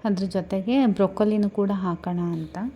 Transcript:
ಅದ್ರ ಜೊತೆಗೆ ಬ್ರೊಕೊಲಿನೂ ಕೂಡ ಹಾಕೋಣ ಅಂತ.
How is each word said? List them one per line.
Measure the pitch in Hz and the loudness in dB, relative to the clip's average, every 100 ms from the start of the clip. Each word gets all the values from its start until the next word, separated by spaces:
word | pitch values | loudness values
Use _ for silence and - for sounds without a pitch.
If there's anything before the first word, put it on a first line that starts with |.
ಅದ್ರ | 220 185 | 0 0
ಜೊತೆಗೆ | 190 190 180 196 185 262 254 | 0 -2 -2 -4 0 2 4
ಬ್ರೊಕೊಲಿನೂ | 190 190 190 214 214 202 | 4 2 4 2 4 0
ಕೂಡ | 202 202 | 0 0
ಹಾಕೋಣ | 196 185 170 180 175 | 0 -2 -4 -4 -2
ಅಂತ. | 175 165 156 175 240 | -2 -4 -6 -6 -8